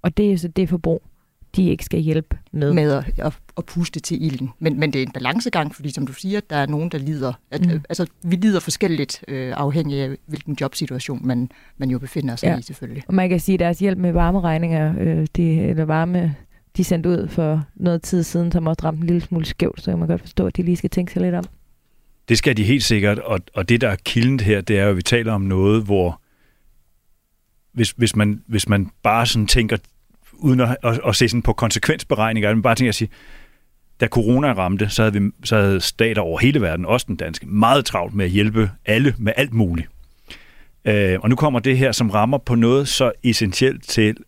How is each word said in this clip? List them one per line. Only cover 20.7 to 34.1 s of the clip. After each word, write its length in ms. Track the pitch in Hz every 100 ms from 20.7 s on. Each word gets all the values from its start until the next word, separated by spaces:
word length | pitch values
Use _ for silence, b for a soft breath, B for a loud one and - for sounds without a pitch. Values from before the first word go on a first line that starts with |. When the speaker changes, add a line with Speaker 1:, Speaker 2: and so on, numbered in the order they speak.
| 175
Speaker 1:
skal 140 | 185
tænke 220 | - 180
sig 100 | 185
lidt 120 | 180
om. 100 | 175 180 - _ _ _ _ _ _ -
Speaker 3:
Det 100 | 117
skal 180 | - 107
de 80 |
helt 200 | 95 139
sikkert, 340 | - 110 101 104
og, 220 | - 98 -
og 140 | - 92
det, 120 | 117
der 80 | 120
er 80 | 95
kilden 360 | - 117 120 135
her, 200 | 101 101
det 180 | 95 101
er 60 |
jo, 60 | 101
at 60 | 92
vi 60 |
taler 300 | - 120 113
om 80 | 104
noget, 440 | 98 95 98 110
hvor 360 | 101 101 87 80 _ _ _ _ _ _ _ _ _ _ _ _ _ _ _
hvis, 180 | 120 110
hvis 260 | - 113 107
man, 260 | 104 104 -
hvis 220 | 107 -
man 220 | 101 92 -
bare 240 | 107 110 117
sådan 200 | 117 104
tænker, 300 | 127 110 117 - _ _ _ _
uden 280 | - 147 127
at, 160 | 117 123
at, 180 | 120 113 123
at 100 | 104
se 120 | 117
sådan 140 | 120
på 100 | -
konsekvensberegninger, 1040 | - 110 - - 160 - 107 110 113 104
men 80 | 110
bare 120 | 117
tænker 140 | 117 127
at 60 |
sige, 140 | 104 110 b b b b b b _ _ -
da 60 |
corona 440 | 113